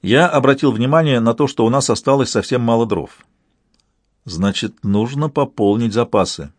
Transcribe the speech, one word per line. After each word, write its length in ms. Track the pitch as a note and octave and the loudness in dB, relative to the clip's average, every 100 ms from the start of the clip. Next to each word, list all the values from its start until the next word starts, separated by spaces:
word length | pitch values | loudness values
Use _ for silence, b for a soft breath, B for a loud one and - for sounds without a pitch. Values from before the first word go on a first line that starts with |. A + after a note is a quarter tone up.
я 240 | F#2 B2 E3+ | 2 2 4
обратил 460 | D#3 C3 C3 C#3+ | 2 2 2 0
внимание 480 | A2 B2+ D#3+ D#3 B2+ | 0 0 2 2 2
на 120 | A2+ | 0
то, 140 | A2+ C#3+ | 0 -2
что 180 | - A2+ | 0 0
у 40 | |
нас 200 | C3+ C3 | 0 0
осталось 400 | A2 - C#3 C3 | -2 0 0 0
совсем 320 | A2 - B2 | -2 -2 -2
мало 240 | A#2 A#2 A2+ | 0 0 0
дров. 400 | F#2+ C2+ - _ _ _ _ _ _ _ _ _ _ - | -4 -6 -16 _ _ _ _ _ _ _ _ _ _ -14
Значит, 580 | E2+ G2 F#2+ - - | -4 -4 -2 -8 -6
нужно 460 | G2+ G2+ A#2 C#3 D3+ | -2 -2 -2 -2 -4
пополнить 640 | C#3+ C#3 - G2+ G#2+ A#2 | -2 -4 0 0 2 0
запасы. 580 | G#2+ A#2 G#2+ F2+ - C#2+ | -2 0 0 0 -4 -14